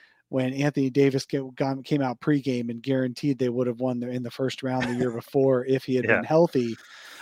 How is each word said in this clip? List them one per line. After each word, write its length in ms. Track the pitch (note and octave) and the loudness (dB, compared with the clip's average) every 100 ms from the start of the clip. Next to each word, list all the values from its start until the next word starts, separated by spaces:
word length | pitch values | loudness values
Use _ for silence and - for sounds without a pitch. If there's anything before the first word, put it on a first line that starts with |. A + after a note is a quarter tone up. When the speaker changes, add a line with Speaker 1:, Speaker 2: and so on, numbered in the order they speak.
| - _ - C3 | -20 _ -4 -2
Speaker 1:
when 180 | B2+ | 0
Anthony 360 | C3+ D3 C#3+ C3+ | 0 0 2 0
Davis 360 | C#3 C#3 C3 - | 4 4 4 -2
ca-, 240 | C#3+ C3 B2+ | -6 -4 -4
gone, 260 | C#3 C3+ | -4 -4
came 200 | B2 D3 | -2 0
out 180 | C3 A#2 | 0 -2
pregame 500 | - D3 C3+ B2 A#2 | 0 0 0 -2 -4
and 140 | A#2 | -6
guaranteed 560 | C3+ C3 B2+ A#2+ D3 B2+ | -2 0 0 -2 -2 0
they 80 | B2+ | 0
would 200 | A#2+ B2 | 0 -2
have 120 | A#2 | -2
won 220 | B2+ B2 | -2 -2
the, 80 | B2 | -4
in 120 | B2+ | -6
the 80 | A#2+ | -6
first 340 | - C3 - | -4 -4 -4
round 200 | C3 B2+ | -4 -2
the 120 | B2 B2 | -2 -2
year 100 | B2+ | -2
Speaker 2:
<laughs> 100 | A#2 | -4
Speaker 1:
before 440 | - C#3+ C3+ B2+ C3+ | -2 2 4 2 2
if 200 | C3 - | 0 0
he 100 | B2+ | 0
had 80 | |
Speaker 2:
Yeah. 120 | A#2 G2+ | 2 2
Speaker 1:
been 80 | A#2+ | 4
healthy. 500 | D#3 E3+ C3 A#2 A2 - - - - | 4 4 2 -2 -4 -14 -20 -20 -20